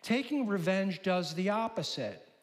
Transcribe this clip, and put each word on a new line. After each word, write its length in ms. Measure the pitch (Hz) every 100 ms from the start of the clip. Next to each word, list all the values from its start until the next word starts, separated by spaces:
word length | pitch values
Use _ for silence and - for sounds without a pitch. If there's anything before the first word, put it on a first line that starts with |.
taking 460 | - 240 262 294 226
revenge 540 | 202 165 190 190 165
does 300 | 190 180 175
the 160 | 160 185
opposite. 760 | 208 226 226 151 - 107 98 - _